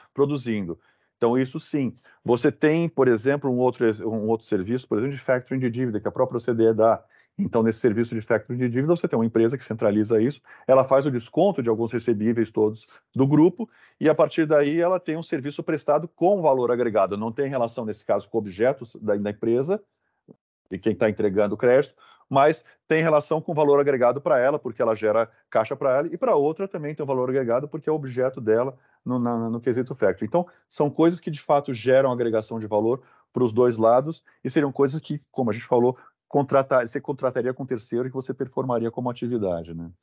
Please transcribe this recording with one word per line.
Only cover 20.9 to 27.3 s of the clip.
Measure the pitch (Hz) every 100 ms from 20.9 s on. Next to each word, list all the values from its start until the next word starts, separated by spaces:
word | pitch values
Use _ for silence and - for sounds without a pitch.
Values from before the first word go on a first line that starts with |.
| 104
tá | 110
entregando | 104 107 95 104
o | 104
crédito, | 120 127 143 _ _ _ -
mas | 139 147 160 _ _ -
tem | 156
relação | 165 151 147 160
com | 156
valor | 156 147 143
agregado | 143 113 120 123
pra | 151 143
ela, | 127 156
porque | 127 113
ela | 117
gera | 110 107 107 113 _ _
caixa | 117 110 127
pra | 139 131
ela, | 165
e | 175
pra | 254
outra | 170 143 160 196
também | 175 147
tem | 151
um | 143
valor | 131 127